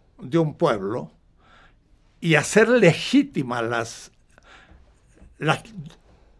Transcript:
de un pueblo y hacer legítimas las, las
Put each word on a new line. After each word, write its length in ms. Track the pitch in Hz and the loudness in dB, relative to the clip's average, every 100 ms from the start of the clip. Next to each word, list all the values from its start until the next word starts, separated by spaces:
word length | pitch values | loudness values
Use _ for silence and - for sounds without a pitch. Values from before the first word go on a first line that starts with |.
| _ - | _ -20
de 180 | 123 165 | -4 -2
un 180 | 156 - | -2 0
pueblo 560 | 160 107 95 120 156 _ _ _ _ - _ _ _ _ _ - | -2 -2 -4 -8 -10 _ _ _ _ -20 _ _ _ _ _ -6
y 160 | 165 151 | 0 0
hacer 320 | - 214 226 | 2 2 4
legítimas 960 | 247 175 151 - 277 277 - 127 120 | 6 4 2 0 0 0 -4 -6 -4
las, 480 | 113 120 113 - - _ _ _ _ - - - _ _ _ _ - - | -4 -4 -6 -10 -20 _ _ _ _ -20 -20 -20 _ _ _ _ -20 -6
las 260 | 156 - - 202 139 - _ _ _ | -4 -4 -6 -20 -20 -20 _ _ _